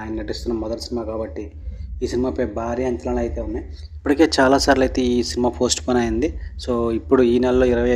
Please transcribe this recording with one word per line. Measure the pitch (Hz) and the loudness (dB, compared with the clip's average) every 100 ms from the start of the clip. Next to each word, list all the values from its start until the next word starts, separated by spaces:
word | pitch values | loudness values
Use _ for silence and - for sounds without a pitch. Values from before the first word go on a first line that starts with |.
ఆయన | 110 110 | -8 -8
నటిస్తున్న | 110 110 - 113 | -6 -6 -4 -4
మొదటి | 110 113 - | -4 -8 -6
సినిమా | 120 110 | -6 -6
కాబట్టి | 110 107 - - - - - - - | -6 -6 -8 -12 -12 -12 -10 -10 -6
ఈ | 123 | -4
సినిమాపై | 123 131 131 117 113 | -2 -2 -2 -4 -4
భారీ | 117 120 131 | -4 -2 -2
అంచనాలు | 120 127 123 | -4 -2 -2
అయితే | 117 113 107 | -2 -4 -6
ఉన్నాయి. | 117 - - - - | -6 -8 -14 -14 -6
ఇప్పటికే | 139 143 160 - | 0 4 4 6
చాలాసార్లు | 131 139 139 131 131 | 6 6 4 4 2
అయితే | 131 127 | 2 2
ఈ | 120 120 | 0 0
సినిమా | 123 123 - | 0 -2 2
పోస్ట్ | 123 - | 0 0
పోన్ | - 123 | 0 0
అయింది. | 117 113 160 - - - | 0 0 -2 -4 -10 -8
So | - 120 117 113 | -4 -2 0 -2
ఇప్పుడు | - 131 123 | 4 4 6
ఈ | 120 | 4
నెలలో | 127 127 127 | 4 4 4
ఇరవై | 120 123 | 2 2